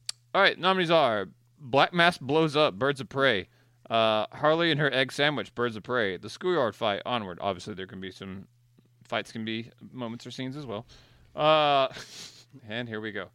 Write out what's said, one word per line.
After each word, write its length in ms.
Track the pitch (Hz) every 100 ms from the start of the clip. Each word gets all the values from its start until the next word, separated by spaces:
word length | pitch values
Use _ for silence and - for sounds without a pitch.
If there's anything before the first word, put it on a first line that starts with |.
| - - _
all 80 | 180
right, 160 | 190 -
nominees 340 | 180 190 165
are 380 | 165 131 104 95 - _ _
Black 340 | 127 131 -
Mask 260 | 175 170 -
Blows 360 | 127 156 160 143
Up, 180 | 147 92
Birds 220 | 135 135
of 100 | 123
Prey. 380 | 139 135 101 - _ _ _ -
Uh, 360 | 113 110 107 -
Harley 360 | - 151 160 170
and 80 | 147
Her 140 | 143
Egg 180 | 127 131
Sandwich, 420 | - 147 135 95 -
Birds 200 | 120 110
of 80 |
Prey. 340 | - 123 101 87
The 120 | 104
Schoolyard 460 | - 180 165 113 -
Fight, 260 | 110 98 -
Onward. 340 | 120 98 87
Obviously, 320 | 98 90 107
there 140 | 92 92
can 120 | 95
be 100 | 92
some 360 | - 95 95 - _ _ _ _ _ -
fights, 240 | 107 -
can 140 | 113 110
be 260 | 110 117 - -
moments 360 | 127 117 117 123
or 40 |
scenes 240 | 127 131 147
as 80 | 131
well. 200 | 104 - - _ _ _ 147
Uh, 520 | 151 156 147 139 131 - - - -
<laughs> 420 | - _ 131 107
and 180 | 113 120
here 140 | 107
we 100 | 107
go. 180 | 101 87